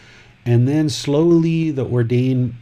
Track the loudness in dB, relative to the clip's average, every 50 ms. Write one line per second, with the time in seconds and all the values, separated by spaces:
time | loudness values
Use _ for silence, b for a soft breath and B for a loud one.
0 | B B B B B B B _ _ 0 2 2 2 2 2 0 0 -2 -4 -6
1 | -4 -2 0 2 2 4 4 2 2 0 0 -2 -2 -4 -4 -4 -4 -2 -2 -2
2 | 0 0 0 0 0 0 0 -2 -2 -4 -6 -10